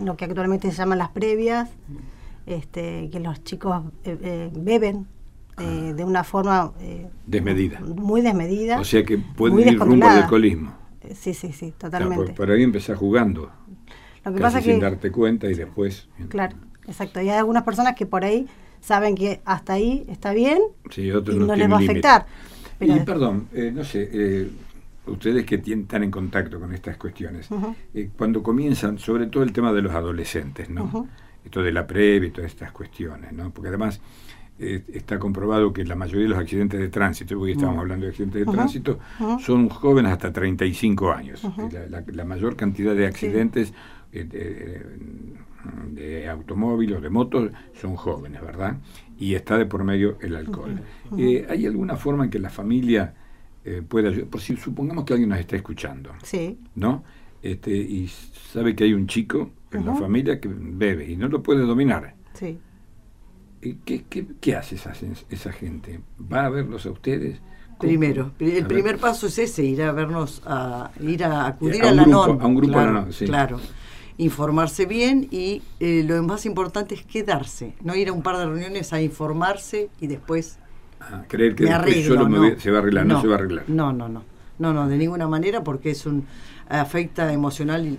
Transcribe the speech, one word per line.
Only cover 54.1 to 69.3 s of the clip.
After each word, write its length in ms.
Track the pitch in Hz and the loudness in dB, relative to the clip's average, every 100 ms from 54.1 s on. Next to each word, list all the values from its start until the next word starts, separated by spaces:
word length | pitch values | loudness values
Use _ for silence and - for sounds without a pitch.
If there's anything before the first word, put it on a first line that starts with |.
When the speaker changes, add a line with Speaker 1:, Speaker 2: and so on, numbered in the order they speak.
| 95 101 | 0 -4
Speaker 2:
Por 140 | - | -8
si 140 | - 120 | -6 -6
supongamos 480 | - 123 143 165 143 | -6 -6 -4 -4 0
que 80 | |
alguien 160 | 123 113 | 2 2
nos 100 | 95 | 0
está 160 | 87 95 | -2 -6
escuchando, 560 | - 80 73 67 67 - | -6 -10 -10 -12 -16 -16
Speaker 1:
Sí. 340 | - 190 170 233 - - | -8 -6 -6 -8 -14 -4
Speaker 2:
¿no? 280 | 104 131 - - - - | -2 -2 -6 -20 -20 -12
Este, 340 | - 92 - 101 | -10 -8 -4 -4
y 320 | 101 98 92 - - - - | -2 -6 -6 -10 -18 -20 -10
sabe 220 | 113 117 113 | -2 0 4
que 80 | |
hay 100 | 107 | 4
un 140 | 104 95 | 4 0
chico 440 | 117 107 - - - - | -2 -2 -2 -4 -10 -12
en 140 | 208 190 | -6 -2
la 60 | |
Speaker 1:
Ujú. 100 | 269 | -2
Speaker 2:
familia 380 | - 113 139 143 | 0 0 2 -2
que 100 | 107 | -4
bebe 580 | 95 87 92 104 87 73 | -8 -8 -2 0 0 -4
y 60 | 85 | -4
no 120 | 120 | -2
lo 140 | 143 | -2
puede 200 | 139 139 | 2 2
dominar. 540 | 123 117 139 90 - - - | 4 4 2 2 -4 -18 -20
Speaker 1:
Sí. 260 | - 180 165 - - - - - - - - - - | -12 -12 -12 -16 -20 -20 -20 -20 -20 -20 -20 -20 -12
Speaker 2:
Eh, 160 | - - - | -10 -10 -6
¿qué, 180 | - - | -8 -6
qué, 160 | - - - | -10 -10 -4
qué 160 | - - | -2 -2
hace 200 | - - | -4 -10
esa, 180 | - - 95 90 - | -10 -10 -10 -10 -12
esa 220 | 92 95 | -10 -10
gente? 500 | 92 92 80 - 85 - - 98 | -10 -10 -10 -12 -14 -16 -16 -6
¿Va 140 | 127 139 | -2 0
a 40 | |
verlos 360 | 139 139 110 98 | -2 -4 -6 -8
a 60 | |
ustedes? 480 | 95 - 139 - 139 - - - - | -8 -4 -2 -4 -8 -14 -20 -20 -4
¿Cómo? 120 | 160 | 2
Speaker 3:
Primero, 420 | 165 151 131 135 - | 4 4 2 -2 -2
pri-, 140 | 156 | 0
el 140 | 175 165 | 2 2
Speaker 2:
A 20 | |
ver. 0 | |
Speaker 3:
primer 300 | - 202 214 | 2 2 2
paso 300 | 240 226 | 0 0
es 100 | 202 | -2